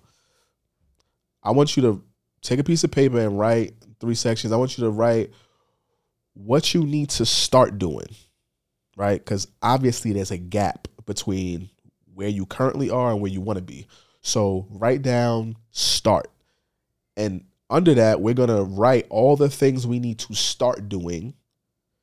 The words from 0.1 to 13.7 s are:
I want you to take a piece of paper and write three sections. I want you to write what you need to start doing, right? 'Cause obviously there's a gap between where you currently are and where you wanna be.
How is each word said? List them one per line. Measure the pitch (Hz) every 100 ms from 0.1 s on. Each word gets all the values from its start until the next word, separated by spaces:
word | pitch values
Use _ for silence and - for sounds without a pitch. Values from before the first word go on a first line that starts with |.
| _ _ _ _ _ _ _ _ _ _ _ _ _
I | -
want | 131 147 -
you |
to | 123 98 - _ _ _
take | - 127
a |
piece | 143 165
of | -
paper | 139 139 120
and | 110 101
write | 110 117 107 - - -
three | 117 117
sections. | 120 113 113
I | 113
want | 127 127
you | 113
to |
write | 107 117 117 98 - _ _ _ _ _ _ _ _ _
what | - 101 139 -
you | 180 147
need | 147 143
to | - 113
start | - - 127 - 101
doing, | 90 62 50 - _ _ _ _ _ _ _ -
right? | 101 98 -
'Cause | 98 - _
obviously | 113 135 127 117 113
there's | 98 95
a | 92
gap | 87 101 98 - - - -
between | 98 - 95 90 85 92 _ _ _ _
where | 92 101
you | 101 95
currently | - 131 - 131
are | 123 123
and | 104
where | 101
you | 92
wanna | 98 107
be. | 90